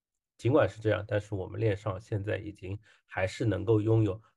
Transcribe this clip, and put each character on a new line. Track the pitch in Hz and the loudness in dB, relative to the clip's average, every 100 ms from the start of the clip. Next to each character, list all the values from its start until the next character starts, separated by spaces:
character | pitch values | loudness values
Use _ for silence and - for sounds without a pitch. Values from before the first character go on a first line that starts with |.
| _ _ _ - | _ _ _ -4
尽 | 113 | 2
管 | 147 101 | 4 2
是 | - | 0
这 | 110 | -2
样， | 95 101 | -2 -2
但 | 104 | -4
是 | - 98 | -4 -8
我 | 92 | -8
们 | 101 | -2
链 | 113 98 | -2 -2
上 | 107 95 | -4 -8
现 | - 104 | -6 -6
在 | 101 98 | -4 -6
已 | 90 | -6
经 | 98 90 104 _ _ _ | -12 -10 -10 _ _ _
还 | - 92 | -4 -4
是 | - | 0
能 | 120 92 101 | 0 0 2
够 | 110 | 4
拥 | 107 113 104 | 4 4 2
有， | 92 - | -2 -12